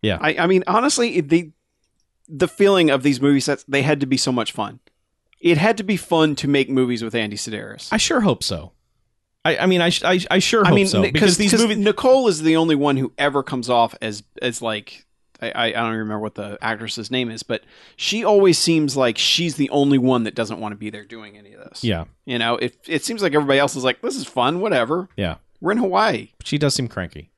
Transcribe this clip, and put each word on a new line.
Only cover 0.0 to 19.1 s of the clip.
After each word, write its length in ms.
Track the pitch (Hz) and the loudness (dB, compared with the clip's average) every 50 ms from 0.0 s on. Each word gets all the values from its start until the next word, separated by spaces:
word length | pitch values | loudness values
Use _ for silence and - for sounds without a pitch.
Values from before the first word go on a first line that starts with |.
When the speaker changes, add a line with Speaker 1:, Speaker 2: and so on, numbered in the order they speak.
| - | 0
Speaker 1:
Yeah. 160 | - 95 80 | -2 -2 0
Speaker 2:
I, 160 | - 156 160 - | 0 -2 0 0
I 80 | - | 2
mean, 160 | 175 190 185 180 | 2 2 2 2
honestly, 540 | - 180 220 240 285 - - 240 233 131 175 | 2 0 2 2 2 0 0 -2 0 0 -2
the, 320 | 160 139 165 170 175 156 _ _ _ _ _ _ _ _ _ _ _ _ _ _ _ _ | 0 2 2 0 0 0 _ _ _ _ _ _ _ _ _ _ _ _ _ _ _ _
the 200 | 165 139 143 - | -4 -2 -2 -2
feeling 420 | - - 202 196 196 185 175 156 | 2 2 4 4 6 6 4 4
of 120 | 139 139 123 | 2 2 2
these 180 | 147 139 120 | 2 0 2
movie 200 | 127 143 143 139 | 2 2 4 2
sets, 240 | 127 - 143 131 - | 2 0 -4 -4 -4
they 180 | - 135 139 131 | -4 -2 -2 2
had 180 | 143 151 143 | 0 0 0
to 60 | 139 | 0
be 100 | 131 135 | -2 0
so 160 | 127 - - 127 | -2 0 0 -2
much 200 | 120 110 - - | -2 -2 -4 -6
fun. 280 | - 107 101 - - _ _ _ _ _ _ _ _ _ _ _ _ | -8 -8 -8 -8 -16 _ _ _ _ _ _ _ _ _ _ _ _
It 180 | - 170 170 156 | 0 2 2 4
had 180 | 165 214 226 208 | 4 2 0 0
to 60 | 214 | -2
be 120 | 190 214 | -2 -2
fun 400 | 170 - - 175 165 160 156 147 | -4 -2 0 2 2 4 2 2
to 120 | - - 139 | 0 -2 0
make 200 | 143 139 135 131 | 2 2 2 2
movies 320 | 139 131 127 123 123 113 113 | 2 0 0 0 -2 -4 -6
with 120 | 113 107 | -4 -4
Andy 220 | 120 110 104 104 | -4 -4 -4 -6
Sedaris. 520 | 104 - - 107 101 110 104 104 - - - - | -8 -10 -10 -10 -10 -10 -12 -16 -16 -10 -4 -2
Speaker 1:
I 40 | |
sure 240 | 220 - - 339 262 | -2 0 0 0 2
hope 220 | 214 196 117 - - | 2 2 0 0 -2
so. 280 | - 98 82 85 87 _ _ _ _ _ _ _ _ _ _ _ _ _ _ _ | -6 -6 -8 -10 -14 _ _ _ _ _ _ _ _ _ _ _ _ _ _ _
I, 140 | 156 156 - | -2 0 0
I 80 | - | 2
mean, 140 | 185 185 180 | 2 2 2
I, 80 | 170 170 | 2 0
sh-, 160 | 175 - - | 0 0 0
I, 160 | - 185 180 180 - | 0 0 0 0 0
I 80 | - 190 | 0 0
sure 260 | 185 - - 226 202 | 2 2 2 4 4
Speaker 2:
I 40 | - | 4
Speaker 1:
hope 80 | - | 4
Speaker 2:
mean, 100 | 202 196 | 4 2
Speaker 1:
so, 160 | 190 - 107 98 | 2 2 0 0
Speaker 2:
n-, 100 | - 135 | 2 2
Speaker 1:
because 180 | 151 180 196 | 2 4 4
Speaker 2:
'cause, 60 | 175 - | 4 4
Speaker 1:
these 120 | 208 202 | 2 2
Speaker 2:
'cause 100 | 208 220 233 | 4 2 2
Speaker 1:
movies 160 | 226 214 208 | 2 0 0
Speaker 2:
Nicole 500 | 202 208 208 - - 262 254 269 262 233 | 0 0 0 0 2 4 4 4 4 2
is 140 | 180 151 156 | 0 2 2
the 140 | 160 160 | 2 2
only 180 | 165 165 165 156 | 2 2 2 2
one 200 | 139 143 147 139 | 2 2 0 0
who 160 | 135 135 117 _ - | 0 -2 -4 _ -2
ever 240 | 135 147 135 143 131 | -2 0 0 0 -4
comes 260 | - - 127 117 123 | -4 -6 -8 -2 0
off 240 | 123 120 117 110 - - - | 2 2 2 2 0 -8 -10
as, 200 | 110 104 104 107 _ _ - | -10 -10 -10 -14 _ _ -6
as 200 | - 127 117 - - | -6 -6 -6 -4 -6
like, 420 | 113 110 107 101 - - - _ _ _ _ _ _ _ _ | -6 -6 -6 -8 -12 -20 -20 _ _ _ _ _ _ _ _
I, 100 | - 117 | -10 -10
I, 140 | - - 117 | -4 -2 -2
I 40 | 113 - | -2 -2
don't 180 | 113 117 113 113 | -2 -4 -4 -4
remember 240 | 113 110 107 107 104 | -4 -6 -6 -6 -6
what 140 | 107 107 - | -8 -8 -10
the 220 | - 104 101 104 - - | -10 -12 -12 -12 -8 -6
actress's 480 | 110 113 107 117 107 - - 110 98 | -6 -6 -6 -8 -10 -10 -10 -10 -6
name 200 | 123 127 127 117 | -4 -4 -4 -4
is, 120 | 113 110 - | -6 -12 -8
but 220 | _ 120 - _ _ _ - - - _ | _ -8 -8 _ _ _ -20 -20 -20 _
she 260 | - - - 196 220 233 | -8 -6 -4 -4 0 2
always 360 | 190 214 202 196 190 165 - | 4 4 6 6 6 4 4
seems 380 | - - 165 160 156 143 120 | 4 2 2 2 2 0 0
like 220 | 135 131 120 | 0 0 0